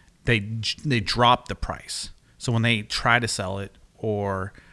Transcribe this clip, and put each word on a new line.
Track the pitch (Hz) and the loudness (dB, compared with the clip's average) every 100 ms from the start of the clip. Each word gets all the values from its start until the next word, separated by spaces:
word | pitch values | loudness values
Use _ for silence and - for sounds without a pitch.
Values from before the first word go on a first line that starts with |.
| _ _ - | _ _ 0
they | 117 | 0
j-, | 101 113 107 - | 0 -6 -6 -6
they | 156 123 | -2 0
drop | 95 - 120 123 - | 0 4 6 6 2
the | |
price. | 95 - - - - - - _ - | -8 -6 -8 -10 -12 -12 -16 _ -10
So | - | -2
when | 117 | 0
they | 113 113 | 2 0
try | 107 - 131 120 | -2 -2 2 2
to | 117 | 2
sell | - 92 95 | -4 -6 -6
it | 98 - - _ | -8 -14 -20 _
or, | 113 104 101 95 95 - - | -4 -2 -2 -2 -6 -10 -20